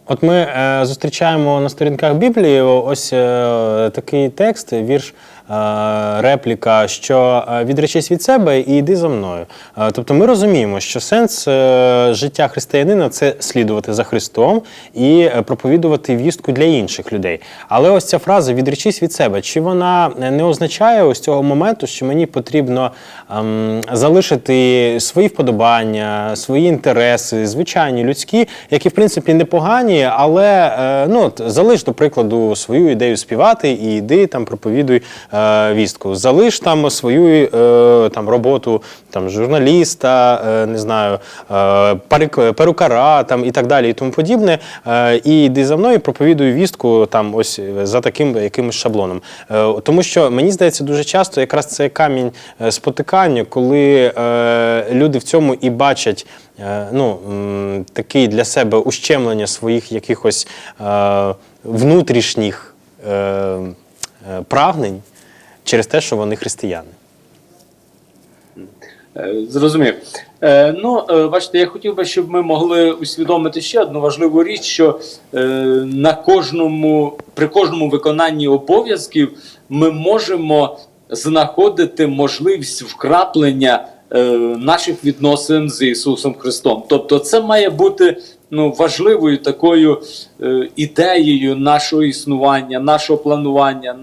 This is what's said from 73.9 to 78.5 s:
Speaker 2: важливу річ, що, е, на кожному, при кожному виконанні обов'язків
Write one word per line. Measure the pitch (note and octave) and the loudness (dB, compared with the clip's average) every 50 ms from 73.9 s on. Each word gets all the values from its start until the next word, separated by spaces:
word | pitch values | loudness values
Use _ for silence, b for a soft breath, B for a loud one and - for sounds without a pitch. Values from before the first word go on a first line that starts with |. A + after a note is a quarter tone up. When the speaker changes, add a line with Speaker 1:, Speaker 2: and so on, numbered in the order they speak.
| C#3+ D3 | -2 -2
Speaker 2:
важливу | C#3+ D3 C#3+ D3+ E3+ D#3+ D#3 E3 E3 | -2 -2 0 0 0 2 2 2 2
річ, | F#3+ G#3+ - - | 0 -2 -6 -8
що, | - - - D#3+ D3+ D#3 D#3+ B B B B _ _ - | -6 0 2 2 2 2 -2 B B B B _ _ -6
е, | B2+ B2+ C3 C3 C3 C3 C3 C3 C3 C3 | -4 -2 -2 -2 -2 0 0 0 0 0
на | C3 C3+ C3+ C#3+ D#3+ D#3+ | -2 -2 0 0 0 0
кожному, | - - F3+ F#3+ F#3+ D#3 C3 D3 E3+ E3 D#3 D#3 D#3 D#3 D#3 D3+ D3+ D3 C#3+ D3 - - - _ | 0 2 2 2 2 2 -2 -2 -2 -2 -2 -2 0 0 0 2 2 0 -2 -4 -10 -18 -14 _
при | - D#3 | -4 -4
кожному | D3+ - G3+ F#3+ E3 F3 E3 D#3 D3 | 0 2 0 0 0 0 -2 -2 -2
виконанні | D3 C#3+ - D3+ D3+ D#3 E3 D#3+ D#3 D3+ D3 | -2 -2 0 0 0 0 0 0 -2 -2 0
обов'язків | C#3 | 0